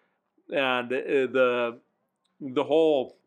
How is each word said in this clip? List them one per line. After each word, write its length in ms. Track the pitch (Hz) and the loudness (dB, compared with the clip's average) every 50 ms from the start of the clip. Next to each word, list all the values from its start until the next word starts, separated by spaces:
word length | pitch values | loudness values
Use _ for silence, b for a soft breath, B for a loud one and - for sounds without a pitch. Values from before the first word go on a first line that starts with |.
| _ _ _ _ _ _ _ _ _ - | _ _ _ _ _ _ _ _ _ -6
And, 420 | 185 147 135 131 127 123 120 120 | -4 -2 0 0 0 -2 -2 -4
uh, 360 | 127 139 - - 156 139 131 123 | -4 -4 -2 0 0 0 0 0
the, 480 | 117 131 127 123 123 123 120 117 117 127 _ _ _ _ _ _ _ _ _ _ _ _ | 2 2 2 2 2 0 -2 -4 -6 -10 _ _ _ _ _ _ _ _ _ _ _ _
the 220 | 151 135 127 139 139 | -14 -6 -4 -4 0
whole 540 | 123 143 160 160 156 151 135 123 - - _ _ | 2 2 4 4 4 2 2 0 -4 -10 _ _